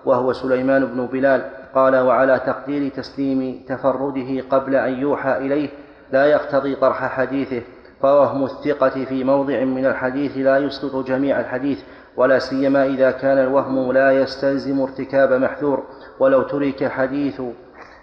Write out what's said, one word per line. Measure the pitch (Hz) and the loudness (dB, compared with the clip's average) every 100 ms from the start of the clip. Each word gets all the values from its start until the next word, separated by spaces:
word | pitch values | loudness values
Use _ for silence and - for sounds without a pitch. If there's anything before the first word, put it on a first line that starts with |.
وهو | 131 123 127 | 0 2 0
سليمان | 120 131 127 131 135 127 | -2 -2 0 2 2 0
بن | 127 120 | -4 -6
بلال". | 131 135 127 - - - | 0 2 2 -2 -14 -4
قال: | 131 131 131 | 2 4 4
"وعلى | 127 120 135 127 135 | 4 4 4 2 0
تقدير | 123 135 143 139 | -6 -4 -4 -4
تسليم | 139 123 - 139 131 131 127 - | -6 -10 -4 -2 -2 -4 -8 -10
تفرده | 127 139 127 139 135 127 131 131 | -2 0 0 -4 -4 -4 -6 0
قبل | 135 135 | 0 2
أن | 135 120 | 0 0
يوحى | 127 143 131 135 127 | -2 -2 0 0 -2
إليه | 135 147 143 - - - - | -2 -2 -4 -10 -20 -20 -2
لا | 135 147 | 2 4
يقتضي | 147 - 139 139 | 2 2 -2 -2
طرح | 131 131 117 131 131 | 0 0 0 -4 -2
حديثه، | 123 139 131 120 - - - - | -2 -2 -4 -6 -8 -16 -20 -2
فوهم | 135 143 131 131 | 4 4 4 2
الثقة | 131 - 147 143 131 135 | -4 -4 -4 0 0 0
في | 127 131 | -4 -2
موضع | 127 139 135 120 | 0 0 0 -2
من | 131 131 131 | -2 0 -2
الحديث | 113 127 135 139 131 | 0 -2 -2 -4 0
لا | 135 135 | 2 2
يسقط | 143 - 139 135 131 | 0 -4 -6 -6 -2
جميع | 131 139 117 | 0 0 -2
الحديث، | 117 127 139 131 - - - - | -2 -4 -4 -4 -8 -20 -10 0
ولا | 127 131 | 2 2
سيما | - 135 139 139 | 0 -2 2 2
إذا | 135 131 131 | 2 2 2
كان | 127 139 139 | 2 2 2
الوهم | 127 135 131 131 127 | 2 0 0 -2 2
لا | 131 135 | 4 4
يستلزم | 135 131 - 139 139 123 139 | 4 0 -2 -2 -2 -2 -2
ارتكاب | 131 - 131 135 135 | -2 -6 -2 2 4
محذور، | 131 127 - 147 135 - - - - | 4 0 -2 -2 -2 -4 -16 -18 0
ولو | 135 135 | 4 4
ترك | - 139 139 131 131 | 2 -2 -4 -2 -4
حديث | 131 131 139 143 - 127 113 - - - - | -2 -4 -2 -4 -6 -10 -12 -20 -20 -20 -20